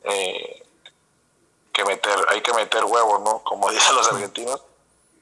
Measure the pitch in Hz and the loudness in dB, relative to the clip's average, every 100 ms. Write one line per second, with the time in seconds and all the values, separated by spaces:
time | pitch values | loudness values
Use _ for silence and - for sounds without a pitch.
0 | - 101 92 92 - - - _ - _ | -6 -4 -4 -6 -12 -18 -20 _ -20 _
1 | _ _ _ _ _ _ _ - 101 95 | _ _ _ _ _ _ _ -2 -2 0
2 | 104 98 92 104 117 117 104 113 107 117 | 0 0 2 0 0 0 0 0 0 2
3 | 113 101 104 110 - 98 101 110 - 135 | 2 2 0 -2 -2 -2 -2 2 4 4
4 | 113 101 101 - 117 135 - _ _ _ | 2 0 -4 -8 -6 -8 -10 _ _ _
5 | _ _ | _ _